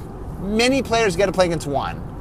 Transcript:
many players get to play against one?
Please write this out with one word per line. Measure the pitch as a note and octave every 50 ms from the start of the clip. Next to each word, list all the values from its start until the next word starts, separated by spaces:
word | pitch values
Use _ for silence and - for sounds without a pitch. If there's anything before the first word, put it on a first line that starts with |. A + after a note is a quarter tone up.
| - - - - - - - -
many | F3 G3 G#3+ A3 A#3+ B3+ C4+ C4+
players | - - A3+ A3+ A3+ G3+ E3
get | F3 G3+
to | F#3
play | - F#3 F#3
against | E3+ E3+ D3+ -
one? | C#3+ C#3 C3 G#2+ F2 - - - - - -